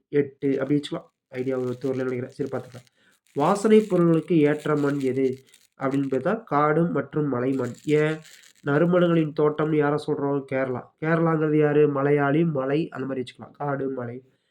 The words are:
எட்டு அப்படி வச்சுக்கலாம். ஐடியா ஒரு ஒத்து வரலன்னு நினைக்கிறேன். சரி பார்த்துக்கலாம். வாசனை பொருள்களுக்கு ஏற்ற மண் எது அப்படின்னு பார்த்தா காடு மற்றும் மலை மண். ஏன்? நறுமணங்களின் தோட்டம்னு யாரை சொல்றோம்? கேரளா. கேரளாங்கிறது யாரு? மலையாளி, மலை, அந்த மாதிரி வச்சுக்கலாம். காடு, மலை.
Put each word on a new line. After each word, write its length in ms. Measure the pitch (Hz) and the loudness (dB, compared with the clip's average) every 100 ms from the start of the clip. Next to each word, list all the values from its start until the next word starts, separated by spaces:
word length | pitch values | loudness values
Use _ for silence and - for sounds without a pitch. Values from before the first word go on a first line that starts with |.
| _ | _
எட்டு 500 | 147 139 - 143 135 | -2 -2 -2 -2 -2
அப்படி 200 | 135 147 | 0 -2
வச்சுக்கலாம். 280 | 143 165 - _ _ | -2 -10 -12 _ _
ஐடியா 280 | 131 127 131 | -8 -6 -4
ஒரு 100 | 127 | -4
ஒத்து 220 | 123 139 | -4 -4
வரலன்னு 200 | 127 127 | -4 -4
நினைக்கிறேன். 200 | 127 123 | -6 -8
சரி 200 | - 131 | -8 -8
பார்த்துக்கலாம். 380 | 127 - 123 - _ _ _ _ | -8 -12 -18 -20 _ _ _ _
வாசனை 480 | - 151 196 220 214 | -2 0 2 6 6
பொருள்களுக்கு 560 | 214 180 170 165 156 170 | 6 4 4 4 2 4
ஏற்ற 380 | 143 147 156 147 | 4 2 0 0
மண் 240 | 143 143 | 0 0
எது 440 | 131 127 131 127 _ _ _ - | -2 0 0 -2 _ _ _ -8
அப்படின்னு 300 | 135 139 139 | -4 -2 -2
பார்த்தா 340 | 135 170 226 | -2 -2 -4
காடு 420 | - 143 151 156 170 | -2 0 2 2 0
மற்றும் 420 | 143 131 151 147 | -2 -4 -4 -2
மலை 240 | 123 127 | -2 -2
மண். 220 | 135 123 117 - | -2 -4 -6 0
ஏன்? 340 | 151 151 156 156 - - _ | 0 2 -2 -10 -20 -20 _
நறுமணங்களின் 720 | - 143 170 180 175 170 156 | -2 2 2 2 4 2 0
தோட்டம்னு 420 | 147 151 147 156 156 | 0 0 0 0 0
யாரை 280 | 143 151 151 | 2 0 -2
சொல்றோம்? 360 | 143 139 143 135 | -4 -2 -4 -4
கேரளா. 300 | 135 131 123 - _ | -4 -4 -6 -10 _
கேரளாங்கிறது 560 | 156 165 165 160 156 151 | -2 0 2 0 2 2
யாரு? 320 | 151 147 147 | 4 4 4
மலையாளி, 560 | 139 139 147 139 143 170 | 2 2 2 2 2 0
மலை, 440 | 143 131 151 175 | 0 -2 -2 -2
அந்த 160 | 135 135 | -6 -8
மாதிரி 160 | 131 | -8
வச்சுக்கலாம். 280 | 127 - 117 | -10 -12 -18
காடு, 380 | - 147 135 135 | -10 -6 -4 -6
மலை. 340 | 135 120 123 131 _ _ | -6 -8 -12 -18 _ _